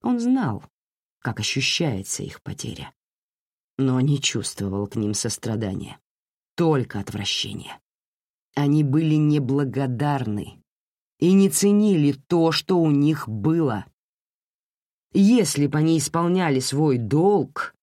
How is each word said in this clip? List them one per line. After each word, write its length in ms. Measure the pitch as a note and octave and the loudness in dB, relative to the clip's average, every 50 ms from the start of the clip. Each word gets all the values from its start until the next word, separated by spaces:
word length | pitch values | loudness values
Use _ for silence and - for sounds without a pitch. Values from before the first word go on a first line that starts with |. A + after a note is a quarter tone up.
| - | 0
Он 160 | A#3 B3 A#3+ | -2 -2 0
знал, 460 | A#3 B3 B3+ C4+ A#3 C3+ G#2 - - - _ _ _ _ _ _ _ _ _ _ | 2 2 2 2 0 -2 -4 -6 -10 -16 _ _ _ _ _ _ _ _ _ _
как 180 | _ B2 G#2+ - | _ -8 -6 -4
ощущается 840 | G#2 - - C3+ C3 - - - F3 D3+ A#2 F#2 G2 - - - - | -4 -4 -2 -2 -2 -2 -2 0 -2 -2 -2 -4 -6 -8 -8 -8 -8
их 180 | - - - _ | -12 -12 -14 _
потеря, 500 | - - - - A2+ A2 - C3 - _ _ _ _ _ _ _ _ _ _ _ _ _ _ _ _ _ - | -14 -12 -10 -10 -12 -12 -12 -16 -18 _ _ _ _ _ _ _ _ _ _ _ _ _ _ _ _ _ -2
но 220 | C3+ C3 B2+ B2+ | 0 0 2 2
не 200 | B2+ D3 C#3+ C#3 | 2 2 0 0
чувствовал 680 | - - - A#2+ G2 - - - G2+ G2 F#2+ G2+ G2+ G2+ | -2 -4 -4 -4 -6 -6 -8 -6 -6 -4 -4 -4 -6 -4
к 80 | - | -4
ним 180 | A2+ G#2+ G#2 G#2+ | -4 -2 -2 -2
сострадания, 840 | - - A#2 - - - A#2+ A2+ G2+ A2 G2 F#2+ G2+ - B1+ - _ _ _ _ _ _ _ _ _ _ _ _ | -4 -4 -6 -6 -6 -6 -6 -4 -4 -4 -4 -6 -8 -10 -12 -16 _ _ _ _ _ _ _ _ _ _ _ _
только 420 | - F3 E3 D#3 C3+ A#2+ - - G2+ | 0 2 2 2 2 0 -4 -6 -10
отвращение. 800 | G2+ - - G#2 G2+ - - - - G#2+ G2+ - - - - - _ _ _ _ _ _ _ _ _ _ _ _ _ _ _ | -10 -8 -10 -8 -6 -6 -6 -6 -6 -8 -10 -12 -14 -14 -18 -20 _ _ _ _ _ _ _ _ _ _ _ _ _ _ _
Они 260 | - C#3+ C#3+ D3 D3+ D3+ | -2 0 2 2 2 2
были 320 | C#3 C3 D#3 E3 D#3 D3+ | 2 2 2 2 2 2
неблагодарны 1500 | D3+ D3+ D3+ D3 D3+ C#3+ A#2+ C3+ C#3+ D3 C3 G2+ C3 C#3 C3 B2 A2+ D3 D3 C#3+ C3+ B2+ A2 G#2 G#2 - - - - _ _ _ _ _ _ _ _ _ _ _ _ | 2 4 4 2 2 0 0 -2 -2 -2 -2 -2 -4 -4 -4 -2 -2 -2 -2 -2 -2 -2 -4 -6 -6 -8 -10 -14 -20 _ _ _ _ _ _ _ _ _ _ _ _
и 140 | - F3 F#3+ | 2 4 6
не 160 | G3 G3 F#3+ | 6 6 4
ценили 640 | - - - G3+ G#3 G#3 G#3+ G#3+ G3 E3 D3 C#3+ C#3 C3+ _ | 2 2 2 4 4 4 4 4 4 4 4 2 0 -2 _
то, 240 | _ F3 E3+ E3 E3 | _ 2 2 2 2
что 300 | D#3+ - - - F#3+ F3 | 2 0 -2 0 2 2
у 100 | E3 D#3 | 4 4
них 380 | D3 C#3 C#3+ D3+ D#3+ D3+ - A2+ | 4 4 2 2 0 0 -4 -8
было. 580 | G#2+ G#2+ G2+ D#3 D#3+ E3+ D#3+ C3+ A2+ G2+ - - _ _ _ _ _ _ _ _ _ _ _ _ _ _ _ _ _ _ _ _ _ _ _ _ _ | -8 -2 0 0 0 2 0 0 -2 -4 -8 -12 _ _ _ _ _ _ _ _ _ _ _ _ _ _ _ _ _ _ _ _ _ _ _ _ _
Если 540 | F#3 G3 G3+ A#3+ B3 G3+ D3+ - C#3+ D3 | 4 4 6 6 4 2 2 0 0 -2
б 120 | C#3 C#3 D3+ | 0 0 0
они 200 | D3+ D#3+ E3 D#3+ | 2 2 2 0
исполняли 600 | D#3 - - E3 E3+ F3 F3+ F#3 F3+ D#3+ C#3 B2+ | 0 -2 -2 -2 0 0 0 0 0 0 0 0
свой 380 | B2+ - C3+ C#3 D#3 D3+ C3 B2 | -2 -2 -2 0 0 2 0 0
долг 760 | A#2 G2+ C3+ D3+ E3+ G3 G#3 F#3+ C3+ - - - - - _ _ | -2 0 0 2 2 4 2 2 0 -2 -6 -10 -10 -10 _ _